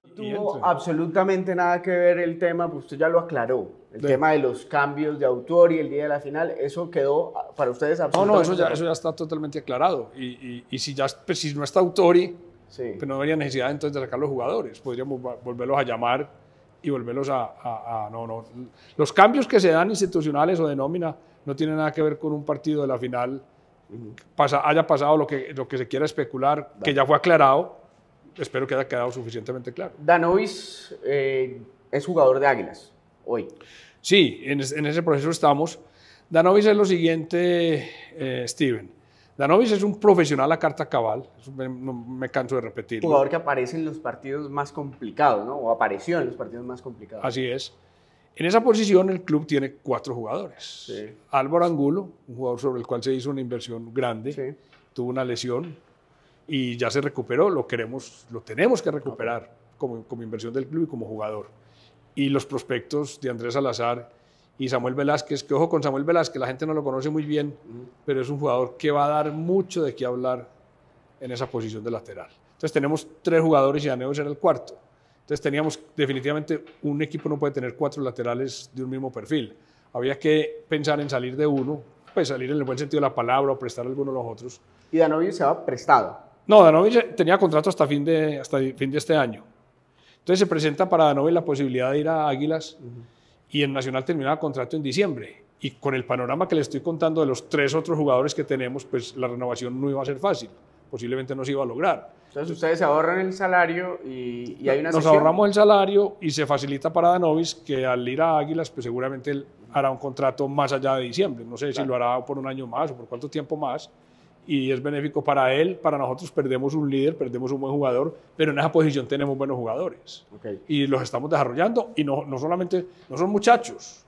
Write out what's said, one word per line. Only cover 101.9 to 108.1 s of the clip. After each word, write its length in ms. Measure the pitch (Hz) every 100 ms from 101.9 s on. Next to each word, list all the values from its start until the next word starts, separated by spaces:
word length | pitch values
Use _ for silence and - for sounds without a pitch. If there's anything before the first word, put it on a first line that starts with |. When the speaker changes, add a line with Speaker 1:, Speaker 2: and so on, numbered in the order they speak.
| 135 - - _
Speaker 1:
Entonces 240 | 143 165
ustedes 280 | 170 160 165
se 40 |
ahorran 360 | 160 151 160 185
el 140 | 190
salario 680 | 185 190 180 170 170 180 - 131
y, 520 | 131 123 120 120 -
y 100 | 139
hay 100 | 135
una 100 | 160
Speaker 2:
Nos 80 | 165
Speaker 1:
cesión. 120 | 156 151
Speaker 2:
ahorramos 320 | 156 180 208
el 60 |
salario 640 | 196 208 202 196 202 202 -
y 100 | 165
se 140 | 139 143
facilita 460 | 139 139 139 165
para 180 | 170 170
Danovis 460 | 180 170 156 165 -
que 300 | - 135 127
al 220 | 123
ir 140 | 123